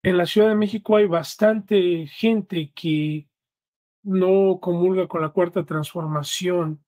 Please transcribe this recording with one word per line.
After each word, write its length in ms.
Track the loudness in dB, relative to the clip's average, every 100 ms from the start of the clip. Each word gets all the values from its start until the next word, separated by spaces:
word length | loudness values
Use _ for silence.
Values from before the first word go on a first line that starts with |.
en 160 | 2 2
la 80 | 2
Ciudad 240 | 4 4
de 60 | 4
México 400 | 0 -4 2 2
hay 80 | 4
bastante 1000 | 0 -4 0 0 0 0 0 2 -2 -6
gente 640 | -2 0 0 -2 -6 -8 -8
que 520 | -2 -2 -2 -6 -10 _ _ _ _ _ _ _
no 560 | -4 0 2 4 2 0
comulga 460 | -2 0 0 0 -2
con 140 | -4
la 80 | -4
Cuarta 360 | 0 -2 -2 -4
Transformación 1200 | -6 -6 -8 -6 -6 -6 -6 -2 -2 -2 -6